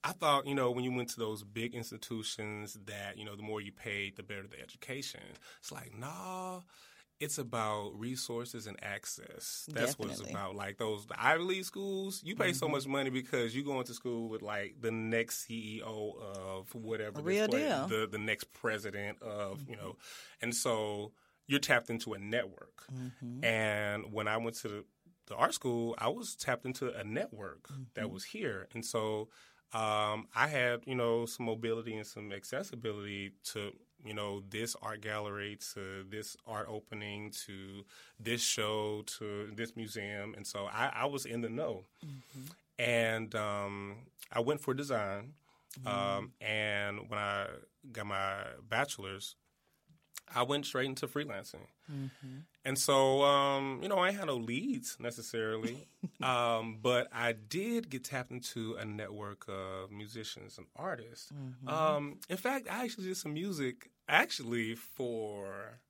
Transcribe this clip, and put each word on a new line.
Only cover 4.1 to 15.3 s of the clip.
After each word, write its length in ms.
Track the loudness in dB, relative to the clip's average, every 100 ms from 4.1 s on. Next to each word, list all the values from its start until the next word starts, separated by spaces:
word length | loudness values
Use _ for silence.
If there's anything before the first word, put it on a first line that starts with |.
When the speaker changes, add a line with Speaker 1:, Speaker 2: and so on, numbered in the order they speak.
| -6
Speaker 1:
the 40 |
better 240 | -10 -8 -8
the 140 | -14
education. 600 | -14 -14 -8 -6 -6 -10 -14 -16 -18 -14
It's 100 | -12
like, 260 | -10 -12 -10
nah, 640 | -8 -8 -6 -6 -6 -8 -12 -20 -20 -20 -20 _
it's 200 | -2 -2
about 560 | 0 2 2 2 -2 -4
resources 680 | -4 -4 -2 -4 -4 -8 -8
and 100 | -8
access. 840 | -6 -6 -6 -8 -10 -10 -8 -8 -4
That's 260 | 2 2 2
what 120 | -4
it's 100 | -4
Speaker 2:
Definitely. 140 | -4 -4
Speaker 1:
about. 140 | -4 -4
Like, 200 | -6 -2
those, 280 | 0 -2 -4
the 100 | 4
Ivy 260 | 6 6
League 200 | 4 0 -2
schools, 560 | -4 -2 -2 -2 -4 -6
you 100 | 2
pay 160 | 4
so 140 | 4 4
Speaker 2:
Mm-hmm. 80 | 2
Speaker 1:
much 120 | 4
money 220 | 2 4
because 460 | 0 2 2 2 0
you 80 |
going 220 | 0 0 0
to 80 |
school 340 | -4 -2 0 -2
with, 140 | -4
like, 340 | -2 -2 -2 -2
the 100 | 0
next 560 | 0 4 4 4